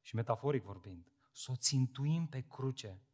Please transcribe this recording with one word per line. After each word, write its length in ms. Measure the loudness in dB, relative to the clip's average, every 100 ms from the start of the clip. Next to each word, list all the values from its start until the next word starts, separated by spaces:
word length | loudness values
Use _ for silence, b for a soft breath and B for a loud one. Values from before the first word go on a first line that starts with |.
și 140 | -4
metaforic 480 | -2 2 2 4 2
vorbind, 500 | 0 -10 -10 -14 -14 _ b
să 180 | -14 -6
o 60 | 0
țintuim 680 | 4 4 4 2 2 2 0
pe 140 | -4
cruce. 640 | -8 -4 -2 -2 -8 -12 _